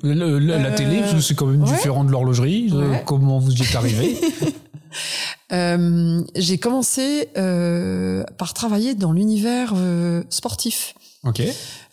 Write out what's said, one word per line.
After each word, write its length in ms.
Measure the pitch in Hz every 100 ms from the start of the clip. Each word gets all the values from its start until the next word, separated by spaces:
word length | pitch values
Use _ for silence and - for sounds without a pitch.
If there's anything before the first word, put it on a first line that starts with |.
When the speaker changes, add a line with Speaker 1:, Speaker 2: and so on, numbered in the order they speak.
Speaker 1:
le, 100 | 143
le, 240 | 156 170 143
la 320 | 156 156 135
Speaker 2:
Euh, 60 | -
Speaker 1:
télé, 240 | 139 202
parce 140 | 202
que 80 | 160
c'est 120 | -
quand 140 | 143 139
même 160 | 143
Speaker 2:
ouais. 100 | 139
Speaker 1:
différent 300 | - 143 135
de 80 | 139
l'horlogerie. 580 | 131 127 123 135 214 226
Euh, 200 | 143 139
Speaker 2:
Ouais. 120 | 131
Speaker 1:
comment 360 | - 139 139 135
vous 120 | 131
y 120 | 123
êtes 120 | 123 120
arrivé ? 400 | 120 107 120 240
Speaker 2:
<laughs> 80 | 330 - 208 - - - - - - - - - -
Euh, 720 | 180 175 175 170 170 165 170 - -
j'ai 220 | 175 185
commencé, 720 | 240 262 233 269 269 294 - 190
euh, 840 | 185 175 175 175 185 185 92 92 - -
par 160 | 175
travailler 420 | - 233 208 247 214
dans 160 | 175
l'univers, 600 | 170 214 208 226 247 240 185
euh, 480 | 180 170 175 170 170
sportif. 680 | - - - 226 - - - - -
Speaker 1:
Ok. 200 | 127 107 185 - - - -